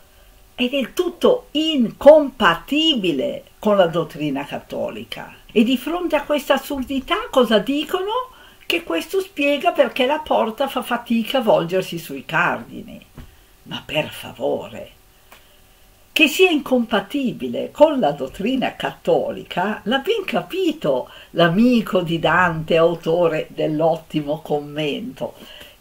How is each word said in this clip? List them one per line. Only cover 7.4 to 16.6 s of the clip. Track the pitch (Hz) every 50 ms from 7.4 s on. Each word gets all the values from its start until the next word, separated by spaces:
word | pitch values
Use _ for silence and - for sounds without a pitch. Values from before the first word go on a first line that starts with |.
| 247 - 226
dicono? | 208 180 - 277 294 311 - - 370 370 415 440 508 508 - - - - - - - -
Che | - 349 339 -
questo | - 339 330 302 - - 381
spiega | 381 - - - 285 285 285 269 - 349
perché | 349 339 269 220 - - 254
la | 254 302 302
porta | 302 - 269 214 226 220 220 - 277
fa | 262 - 262 226
fatica | - 247 226 - - 226 226 214 - - 269
a |
volgersi | 233 214 - - 175 165 180 185 185 - 175
sui | 170 156 - 139 139 123
cardini. | - 160 156 175 156 117 113 117 - - - - - - - - - - - - - - - _ _ _ _ -
Ma | - 151 - -
per | - - 156 147 117
favore, | - - - 104 - - 123 143 143 110 - - - - - - - _ _ _ _ _ _ - - - _ _ _ _ _ _ _ _ _ _ _ _ _ _
che | - - 320
sia | 294 - - 381 370
incompatibile | 320 285